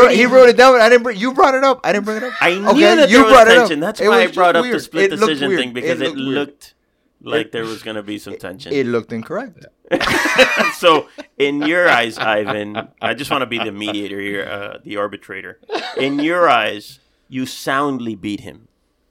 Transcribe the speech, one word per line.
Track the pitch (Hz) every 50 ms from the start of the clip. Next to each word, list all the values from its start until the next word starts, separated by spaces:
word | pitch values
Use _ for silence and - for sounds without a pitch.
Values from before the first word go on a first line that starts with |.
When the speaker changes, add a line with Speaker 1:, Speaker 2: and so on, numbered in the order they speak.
| 247
Speaker 1:
already | 240 - 208
Speaker 2:
he | 247
wrote | 247 254 262 254 240
it | 226
down, | 208 247 262 254
but | 247
I | 220 226
didn't | 247 240 233
bring, | 254 226 185
you | 208 262 262
brought | 269 392 285 262
it | 262 269
up. | 269 262 262 -
I | 160 180
didn't | 208 202
bring | 214 220 220
it | 233
up. | 254 226 -
Speaker 1:
I | - 170 180
knew | 196 202 214
Speaker 2:
Okay, | 220 277 320 - 349
Speaker 1:
that | 330 294 220
Speaker 2:
you | 208
Speaker 1:
there | 254 262
was | 220 240
Speaker 2:
brought | 247 226 220
it | 233
up. | 262 240
Speaker 1:
tension. | 190 160 143
That's | 160 - - -
Speaker 2:
It | 170 208
Speaker 1:
why | 208
I | 196
Speaker 2:
was | 185
just | 175 -
Speaker 1:
brought | 180 185 175 165
up | 170 160
the | 247
Speaker 2:
weird. | 233 160 131
Speaker 1:
split | - - 160 196 190 160
Speaker 2:
It | 147
looked | 208 160 156
Speaker 1:
decision | 135 143 135
Speaker 2:
weird. | 127 131
Speaker 1:
thing | 127 123 117
because | 123 127 160 170 160
Speaker 2:
It | 135
Speaker 1:
it | 131 143
Speaker 2:
looked | 139
weird. | 131 139 131
Speaker 1:
looked | 143 143 143 - _ - - _ _ _ _ _ _ _ _ _ _ -
like | 120 120 117 113
Speaker 2:
It, | 107 -
Speaker 1:
there | 120 113
was | 113 110 104 -
gonna | 113 107 107 101
be | 101 107 104
some | - 101 101
tension. | - - 92 90 95 - - -
Speaker 2:
it | 143 131
looked | 120 120 117 110 - 120
incorrect. | 113 113 - 160 196 269 254 - _ - _ _ _ _ -
Speaker 1:
<laughs> | - - - - - 330 - 311 - - - - - - - - -
So, | - - 175 160 147 - - _ - - _ _ -
in | 139 143 143 143 147
your | 151 170 180 180 165
eyes, | 139 120 117 117 110 -
Ivan, | 131 110 107 104 107 101 - 107 104 101 104 110 101 - _ _
I | 113 110 117
just | 120 143 -
wanna | 156 139 127
be | 113 120 117
the | 113 107 98
mediator | 101 107 104 104 101 101 95 98 101
here, | 98 101 101 98 95
uh, | - - 101 101 104 - - -
the | - 101
arbitrator. | 101 101 104 101 104 _ - 101 95 92 90 90 _ _ - 415 - - - -
In | - 131 139 143 143
your | 147 160 170 180 170 156
eyes, | 127 117 107 107 104 104 104 - - - _ _ _ _ _ _
you | 127 127 131
soundly | 127 - - - 160 139 139 147 143 135 127 120 117 110
beat | 95 85 104 104 95
him. | - 101 69 107 113 _ _ _ _ _ _ _ _ _